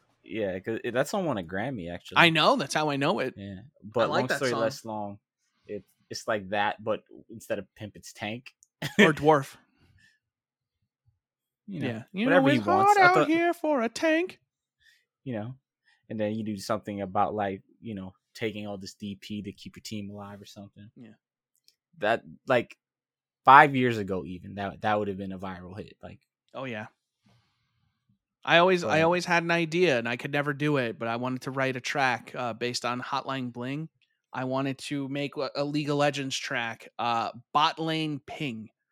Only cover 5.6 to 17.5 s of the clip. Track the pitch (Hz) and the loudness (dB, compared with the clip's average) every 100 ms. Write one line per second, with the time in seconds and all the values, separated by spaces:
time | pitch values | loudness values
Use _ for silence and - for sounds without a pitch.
5.6 | - 101 - _ _ 113 - 110 92 104 | -12 -12 -12 _ _ -8 -4 -4 -2 0
6.6 | 104 - 110 101 - - - 113 - 101 | 0 -2 -4 -4 -6 -20 -20 -20 -6 -6
7.6 | 95 - 107 87 - - 107 120 - _ | -6 -14 -14 -14 -20 -10 -8 -8 -12 _
8.6 | _ _ 147 - 180 147 147 147 139 - | _ _ -2 6 6 6 4 4 2 -12
9.6 | _ _ _ _ _ _ _ _ _ _ | _ _ _ _ _ _ _ _ _ _
10.6 | _ _ _ _ _ _ _ _ _ _ | _ _ _ _ _ _ _ _ _ _
11.6 | - 180 127 113 - 196 247 269 269 294 | -12 -6 -4 -6 -8 -2 4 6 6 4
12.6 | 208 381 403 403 359 359 285 330 349 330 | 4 4 6 8 8 6 4 2 2 0
13.6 | 302 285 226 - 330 320 370 - _ _ | 0 0 0 0 2 2 0 -8 _ _
14.6 | _ _ _ _ _ _ 135 110 113 131 | _ _ _ _ _ _ -6 -6 -6 -12
15.6 | _ _ _ _ _ 110 104 110 107 101 | _ _ _ _ _ -4 -2 -2 -4 -6
16.6 | - 104 - 101 95 104 90 104 101 | -4 -4 -4 -6 -2 0 0 0 -4